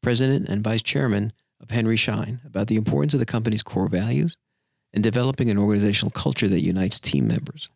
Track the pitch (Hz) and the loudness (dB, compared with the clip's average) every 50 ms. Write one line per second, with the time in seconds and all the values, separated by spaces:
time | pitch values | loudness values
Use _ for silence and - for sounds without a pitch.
0 | - 127 120 117 131 131 135 139 196 - 95 101 107 110 110 113 - - - 139 | 2 2 2 2 4 2 2 2 0 -2 -2 -2 -2 0 -2 -2 -2 -2 -2 0
1 | 143 127 104 101 104 110 - _ _ _ _ _ - 110 110 120 113 113 113 110 | 0 2 2 2 0 -2 -4 _ _ _ _ _ -12 -4 -2 0 2 2 2 2
2 | - - 107 107 - 101 117 123 - - - 95 101 104 113 110 107 - 143 139 | 0 0 -2 -2 -4 -6 -6 -10 -10 -8 -4 -4 0 0 0 0 2 2 0 2
3 | 143 147 147 143 123 - - 117 110 117 107 104 - - - 95 95 - - 90 | 0 2 2 0 0 0 -2 -2 0 0 -2 -2 -4 -4 -2 -2 -2 0 0 0
4 | 98 113 120 139 156 170 - _ _ _ _ _ _ _ _ _ _ _ - - | 0 0 0 0 0 0 -2 _ _ _ _ _ _ _ _ _ _ _ -4 0
5 | 104 110 107 123 123 131 135 - 131 117 104 101 101 104 107 101 101 104 101 - | 0 2 2 0 0 0 0 0 0 0 2 2 2 4 4 4 2 2 2 0
6 | - 98 - - - - - - - 98 98 87 - 85 90 95 95 92 - - | -2 -2 -4 -2 -4 -4 -2 0 0 2 2 2 0 0 0 0 0 0 0 -2
7 | - - - 71 64 55 57 - - - - - - - _ | -2 -2 -2 0 0 2 0 -2 -4 -6 -12 -12 -14 -16 _